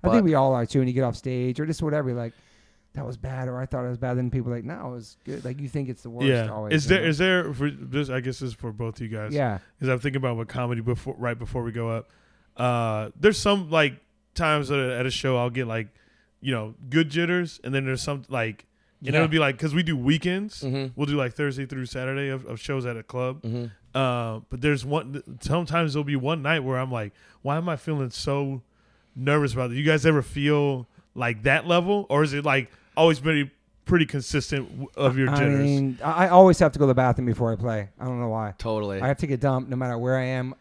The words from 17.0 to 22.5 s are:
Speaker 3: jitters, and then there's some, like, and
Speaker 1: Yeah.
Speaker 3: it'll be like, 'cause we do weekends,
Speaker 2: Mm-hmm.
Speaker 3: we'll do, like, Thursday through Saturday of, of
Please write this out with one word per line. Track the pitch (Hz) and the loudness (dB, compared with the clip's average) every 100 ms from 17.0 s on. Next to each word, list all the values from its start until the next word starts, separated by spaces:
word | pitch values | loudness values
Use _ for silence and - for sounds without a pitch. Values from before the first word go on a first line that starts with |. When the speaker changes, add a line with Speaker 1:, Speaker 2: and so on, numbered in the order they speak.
| 160 | 2
Speaker 3:
jitters, | 151 170 180 170 - | 0 0 0 -2 -8
and | - | -4
then | 135 135 | -2 -2
there's | 131 | -4
some, | - 143 - | -4 -6 -6
like, | 131 113 104 - _ _ _ | -4 -4 -6 -18 _ _ _
and | 135 | -2
Speaker 1:
Yeah. | 151 | 2
Speaker 3:
it'll | 160 | 4
be | 160 | 4
like, | 147 127 | 2 0
'cause | 156 | -2
we | 151 | 0
do | 170 147 | 0 0
weekends, | 123 160 175 185 208 - | 2 2 2 -2 -6 -8
Speaker 2:
Mm-hmm. | 139 135 135 123 | -4 -4 -4 -4
Speaker 3:
we'll | 143 | -2
do, | 147 | 0
like, | 127 | -2
Thursday | 117 147 131 135 | -2 -4 -2 -8
through | 135 127 | -8 -8
Saturday | 131 127 135 139 | -6 -4 -4 -4
of, | 135 | -6
of | - | -8